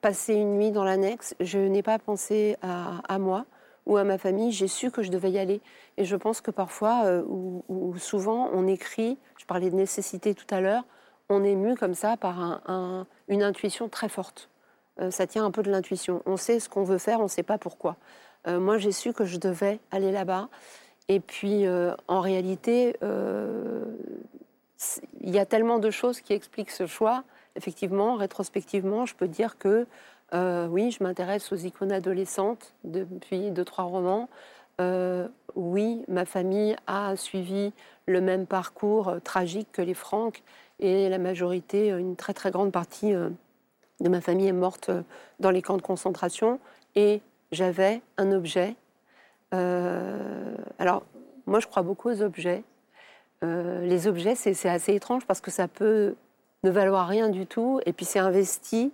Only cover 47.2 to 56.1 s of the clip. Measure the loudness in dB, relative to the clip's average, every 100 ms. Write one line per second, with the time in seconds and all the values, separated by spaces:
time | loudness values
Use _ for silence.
47.2 | _ _ _ 0 0 4 2 2 -6 0
48.2 | 2 2 2 0 0 -4 _ _ _ _
49.2 | _ _ _ 0 0 0 0 -2 -4 -6
50.2 | -6 -8 -8 -10 -12 -2 0 0 -2 -20
51.2 | -20 -12 2 2 4 0 0 -2 -2 0
52.2 | -2 -2 -2 -2 -6 _ _ _ -20 -20
53.2 | _ _ -4 -2 -2 -2 2 2 2 2
54.2 | 0 2 0 0 0 0 2 0 2 -2
55.2 | 0 -2 -2 -4 -4 2 4 4 2